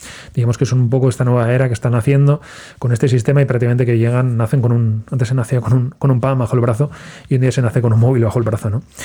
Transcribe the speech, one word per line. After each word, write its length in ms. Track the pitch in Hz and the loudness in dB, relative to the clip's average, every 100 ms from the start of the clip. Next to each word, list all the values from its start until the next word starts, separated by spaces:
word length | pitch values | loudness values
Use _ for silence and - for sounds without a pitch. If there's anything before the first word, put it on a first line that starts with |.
| - - - | -20 -20 -8
Digamos 240 | 135 117 113 | -2 -2 -2
que 80 | 131 | 0
son 160 | 127 | 0
un 80 | 117 | 2
poco 180 | 131 131 | 2 0
esta 140 | - | 0
nueva 300 | 123 123 117 | 0 0 2
era 140 | 127 131 | 0 0
que 80 | 113 | -2
están 180 | 123 | 0
haciendo 480 | 120 139 139 143 147 - - - - | 0 2 2 2 0 -4 -20 -20 -8
con 120 | 123 | -4
este 160 | 113 - | 0 2
sistema 340 | 120 123 139 | 2 2 2
y 20 | 131 | 2
prácticamente 400 | 120 120 123 123 | 0 0 0 2
que 140 | 117 | 2
llegan, 360 | 117 123 127 117 | 2 0 0 0
nacen 260 | 113 139 | 0 0
con 100 | 120 | 2
un, 320 | 117 113 110 - | 2 0 -2 -4
antes 160 | 131 117 | -4 -2
se 80 | 131 | -2
nacía 260 | 117 127 | -2 -2
con 120 | 107 | 0
un, 160 | 127 123 | 0 0
con 180 | - 139 | -2 0
un 100 | 123 | 0
pan 200 | 131 131 | 0 -2
bajo 160 | 110 123 | 0 0
el 60 | |
brazo 280 | 120 113 147 - - - - | 0 0 -4 -6 -20 -20 -4
y 40 | |
hoy 20 | 131 | 0
en 60 | |
día 100 | 127 | 0
se 100 | 131 | 0
nace 200 | 120 123 | 0 0
con 120 | 117 | 2
un 60 | 113 | 2
móvil 240 | 120 127 | 4 2
bajo 160 | 110 123 | 0 0
el 60 | 110 | -2
brazo, 260 | 113 110 | -2 -4
¿no? 100 | 110 - - | -6 -8 -16